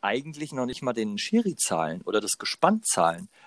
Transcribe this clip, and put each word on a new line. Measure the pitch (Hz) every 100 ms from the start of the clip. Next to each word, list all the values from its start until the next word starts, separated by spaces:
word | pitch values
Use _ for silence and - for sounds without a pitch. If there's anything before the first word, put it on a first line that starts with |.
eigentlich | 101 120 151 147 151
noch | 135 127
nicht | 123
mal | 127
den | 113 107 101
Schiri | - 226 214 147
zahlen | - 82 78 82
oder | - 104
das | 101 -
Gespann | - - 170 220
zahlen. | - - 85 85 - _